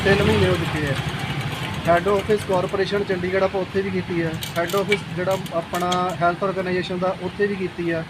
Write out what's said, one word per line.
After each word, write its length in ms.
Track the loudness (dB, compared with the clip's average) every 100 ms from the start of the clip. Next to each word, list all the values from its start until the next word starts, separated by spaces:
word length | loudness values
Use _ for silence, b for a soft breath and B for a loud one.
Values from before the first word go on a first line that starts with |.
ਤਿੰਨ 200 | 4 4
ਮਹੀਨੇ 240 | 6 6 4
ਹੋ 60 |
ਚੁੱਕੇ 340 | 2 0 -2 0
ਆ। 60 | -2 -2 -4 -4 -4 -4 -6 -6 -4 4
ਹੈੱਡ 200 | 4 4
ਆਫਿਸ 320 | 2 2 0 2
ਕਾਰਪੋਰੇਸ਼ਨ 540 | 0 0 0 0 0
ਚੰਡੀਗੜ੍ਹ 400 | 0 -2 0 2
ਆਪਾਂ 180 | 2 0
ਉੱਥੇ 200 | -2 -2
ਵੀ 80 | -2
ਕੀਤੀ 320 | -2 -2 -2
ਹੈ। 100 | -2 -4 -4 -4
ਹੈੱਡ 180 | 0 0
ਆਫਿਸ 240 | 0 -2 -2 -4
ਜਿਹੜਾ 220 | 0 -2 -2
ਆਪਣਾ 640 | -4 -4 -2 0 0 0 2
ਹੈਲਥ 220 | 2 2
ਆਰਗੇਨਾਈਜੇਸ਼ਨ 560 | -2 -2 -2 -2 -2 -2
ਦਾ, 160 | -2 -2
ਉੱਥੇ 240 | -6 0 0
ਵੀ 100 | 0
ਕੀਤੀ 360 | -4 -4 -2
ਆ 120 | -2